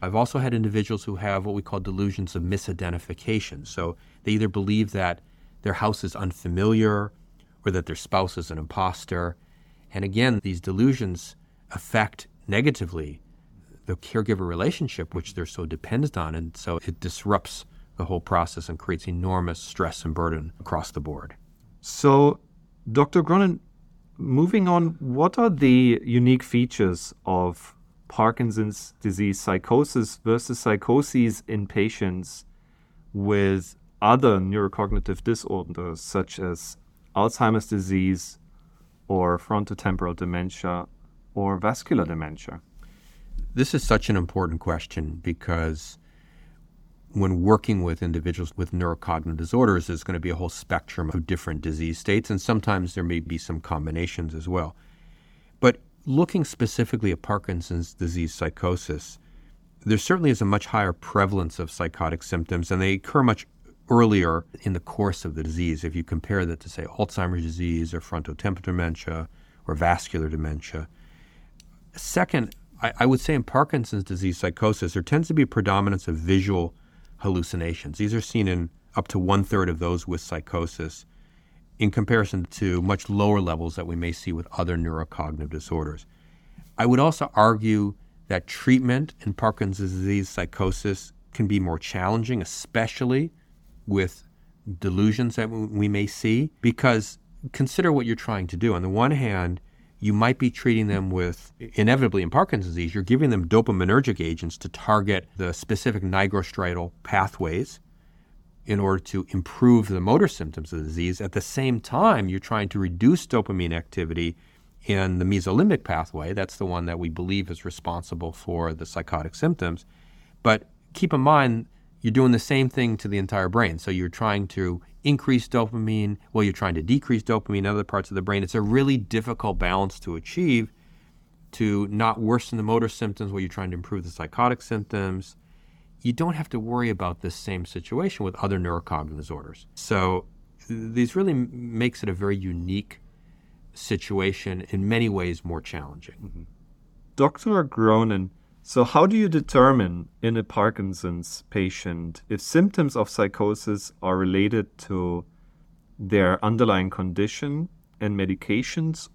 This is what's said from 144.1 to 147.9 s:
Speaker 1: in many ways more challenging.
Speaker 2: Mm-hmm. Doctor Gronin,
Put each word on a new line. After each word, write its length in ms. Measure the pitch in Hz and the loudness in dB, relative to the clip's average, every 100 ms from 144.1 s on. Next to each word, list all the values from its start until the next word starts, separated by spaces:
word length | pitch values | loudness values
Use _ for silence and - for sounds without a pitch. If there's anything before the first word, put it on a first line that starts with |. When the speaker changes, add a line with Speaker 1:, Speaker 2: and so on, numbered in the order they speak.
| 98 95 95 101 92 92 | 0 0 -2 -6 -8 -4
Speaker 1:
in 180 | 98 98 | -2 0
many 220 | 113 113 | 2 2
ways 340 | 98 90 82 | 0 -2 -4
more 160 | 85 82 | -6 -8
challenging. 560 | - 85 71 78 - - | -8 -12 -12 -16 -20 -18
Speaker 2:
Mm-hmm. 200 | 90 85 85 - - _ _ - - - | -16 -14 -16 -20 -20 _ _ -20 -8 2
Doctor 480 | 143 - 226 202 | 2 2 0 0
Gronin, 640 | 143 - 110 | 0 2 6